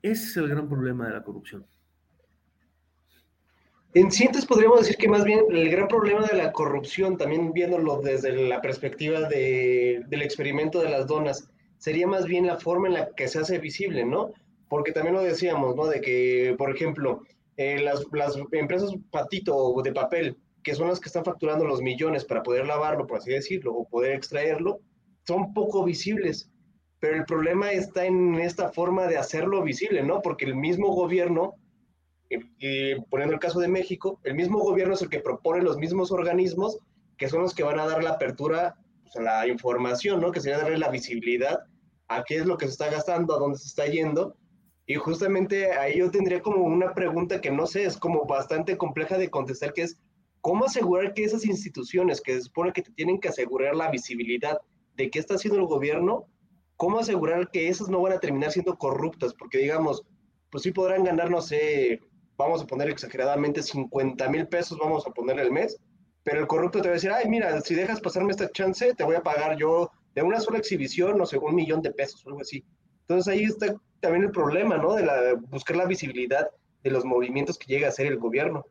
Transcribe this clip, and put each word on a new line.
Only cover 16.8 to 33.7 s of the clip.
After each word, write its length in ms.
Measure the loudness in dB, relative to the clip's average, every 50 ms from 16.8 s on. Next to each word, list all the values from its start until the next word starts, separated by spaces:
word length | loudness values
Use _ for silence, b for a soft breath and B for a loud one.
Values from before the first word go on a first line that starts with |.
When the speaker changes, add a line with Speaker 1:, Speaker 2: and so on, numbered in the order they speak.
| -2 -2 -2 -2 -2 -2 -2 B B B B B B _ _
Speaker 2:
eh, 220 | -4 -2 -2 0 0
las, 260 | 0 0 0 -2 -4 -4
las 260 | -2 0 0 0 -2 -4 -6 -4
empresas 400 | -2 -2 -2 0 -2 -2 -2 -2 -4 -8 -10 _
patito 440 | -4 -4 -4 -4 -6 -4 -2 0 2
o 260 | 2 2 2 2 2
de 120 | 0 -2 -2
papel, 440 | -2 -2 0 0 0 -2 -2 -6 _ _ _ _ _
que 140 | _ -6 -2
son 140 | 0 0 0
las 100 | 0 -2
que 80 | -4
están 160 | -6 -6 -4 -4
facturando 400 | -4 -4 -2 -2 0 2 2 2
los 180 | 2 0 0
millones 440 | -2 -2 -2 0 0 0 0 -2 -2
para 180 | -2 -4 -4 0
poder 220 | 0 0 0 0
lavarlo, 420 | 0 0 0 0 0 0 -2 -2
por 120 | -4 -6 -6
así 120 | -2 -2
decirlo, 420 | -2 -2 -2 -4 -6 -4 -2 -4 -4
o 140 | -4 -6
poder 260 | _ 0 0 2 2 0
extraerlo, 680 | -2 -4 -6 -4 0 0 0 0 0 -2 -2 -4 -4 _ _ _ _ _ _ _ _ _
son 280 | -2 -2 -2 -2 -2 0
poco 320 | -2 0 2 0 0 0
visibles. 680 | 0 -2 -2 -2 -2 -2 0 0 -2 -2 -4 -10 _ _ _ _ _ _ _ _ _ _ _
Pero 160 | -2 0 0
el 100 | 0 -2
problema 460 | -2 -2 0 2 2 2 2 2 2
está 340 | 0 -2 -2 -2 -2 -2 0
en 300 | 2 4 4 4 4 2
esta 340 | 2 0 -2 -2 -2 -4 -2
forma 380 | -2 -2 0 2 2 2 2
de 100 | 2 0
hacerlo 460 | 0 0 -2 -2 -2 0 0 0 0 0
visible, 400 | -2 -2 -4 -2 0 0 0 2
¿no? 180 | 0 0 0
Porque 240 | 0 -4 -4 -2 -4
el 100 | -4 -2
mismo 340 | -2 0 0 0 2 2 2 2
gobierno, 600 | 2 2 2 2 2 2 2 2 2 0 -2 -4 _ _ _ _ _ _ _ _ _ _ _ _ _ _ _
eh, 100 | -8 -8 -8 -12 _ _
eh, 380 | -6 -4 -2 -2 -2 -2 -2 -4 -4 _
poniendo 240 | -2 -2 0 0 -2
el 60 | 0
caso 200 | -2 -2 0 0
de 80 | 0
México, 520 | 2